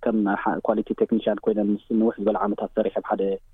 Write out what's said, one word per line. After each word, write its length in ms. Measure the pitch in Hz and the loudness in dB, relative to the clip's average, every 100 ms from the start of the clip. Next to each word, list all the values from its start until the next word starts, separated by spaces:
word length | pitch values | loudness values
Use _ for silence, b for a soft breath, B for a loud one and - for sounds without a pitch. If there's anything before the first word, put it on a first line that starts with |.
ከም 160 | - 110 101 | 2 2 2
ሓ-፣ 260 | 104 113 - | 0 -2 -2
ኳሊቲ 280 | - 107 110 | 0 -2 -2
ቴክኒሽያን 460 | 110 110 113 - 104 | 0 2 2 0 0
ኮይነ 200 | - 107 | 0 0
ምስ 200 | 104 104 - | 0 -2 0
ንውሕ 260 | 113 113 - | 2 2 2
ዝበለ 200 | 101 107 | -2 0
ዓመታት 320 | 104 104 104 | -2 -2 -4
ሰሪሐ 220 | - 110 - | 0 0 -2
ኣብ 100 | - | -2
ሓደ 160 | 104 98 98 - | -2 0 -2 -6